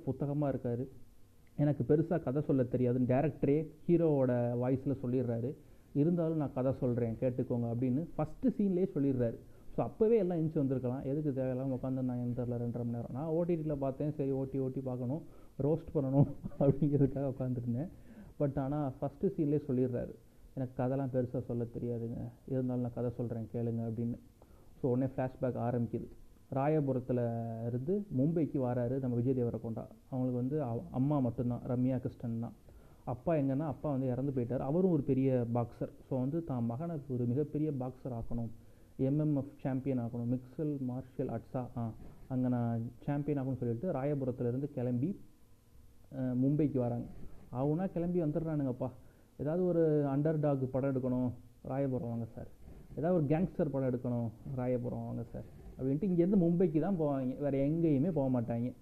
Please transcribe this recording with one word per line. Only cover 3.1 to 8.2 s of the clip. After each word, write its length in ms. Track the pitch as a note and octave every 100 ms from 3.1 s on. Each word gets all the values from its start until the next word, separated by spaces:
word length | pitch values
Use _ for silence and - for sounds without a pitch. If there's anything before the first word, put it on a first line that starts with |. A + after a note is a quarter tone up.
| B2+ D3 - C3+ D3 D#3+ - -
ஹீரோவோட 640 | E3+ E3 D3 B2+ B2 A#2+ A#2+
வாய்ஸ்ல 320 | B2 C3+ C#3 C3
சொல்லிடுறாரு. 500 | B2 B2+ A#2+ A#2 A#2+ D3+ - - -
"இருந்தாலும் 440 | D3 D3 F3 D#3+ D#3+
நான் 160 | C3+
கதை 200 | C3 C3 B2+
சொல்றேன், 380 | B2+ A#2+ A#2 A2
கேட்டுக்கோங்க" 460 | C3 B2 - A#2+ A#2
அப்படின்னு 340 | A#2 B2+ B2 E3+
ஃபர்ஸ்ட் 320 | -